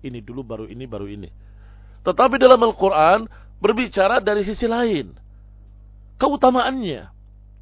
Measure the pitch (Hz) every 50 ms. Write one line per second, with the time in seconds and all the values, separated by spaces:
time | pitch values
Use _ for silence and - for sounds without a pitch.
0 | - 135 123 117 104 101 120 135 131 117 117 107 110 101 104 120 131 123 110 101
1 | 101 101 104 104 95 - - - - - - - - - - - - - - -
2 | - 180 180 - 247 262 247 247 262 254 254 233 233 226 - - 196 196 185 156
3 | 156 165 190 - 165 - - - - - - - 190 202 226 226 254 196 - 202
4 | 190 202 233 262 190 208 208 208 196 196 214 - 247 226 226 233 240 233 202 147
5 | 117 85 - - - - - - - - - - - - - - - - - -
6 | - - - - 262 294 285 - - 254 247 254 233 - 262 262 226 180 139 104
7 | - - - - - - - - - - - -